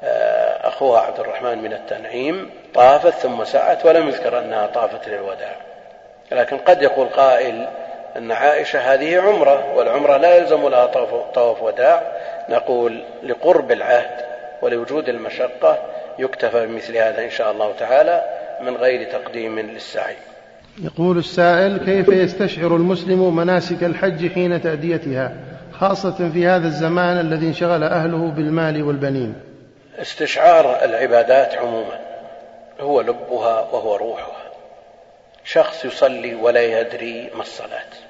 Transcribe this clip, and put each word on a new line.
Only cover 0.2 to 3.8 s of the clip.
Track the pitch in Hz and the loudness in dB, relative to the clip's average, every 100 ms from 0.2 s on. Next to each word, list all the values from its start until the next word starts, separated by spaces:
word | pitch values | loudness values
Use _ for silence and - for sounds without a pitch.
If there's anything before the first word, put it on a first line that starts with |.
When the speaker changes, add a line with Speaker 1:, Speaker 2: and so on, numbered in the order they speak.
| 110 117 117 - - | 0 0 0 0 -4
Speaker 1:
أخوها | - 135 117 | 0 2 4
عبد | - - | 2 -4
الرحمن | - - 120 113 | -6 -6 -4 -6
من | 110 | -6
التنعيم، | 107 - - - 123 135 185 185 - - | -10 -8 -10 -8 -6 -6 -6 -10 -18 -4
طافت | - 127 147 170 | 6 8 8 4
ثم | - 131 120 | 2 -4 -4
سعت | 107 135 - 175 | 0 0 2 4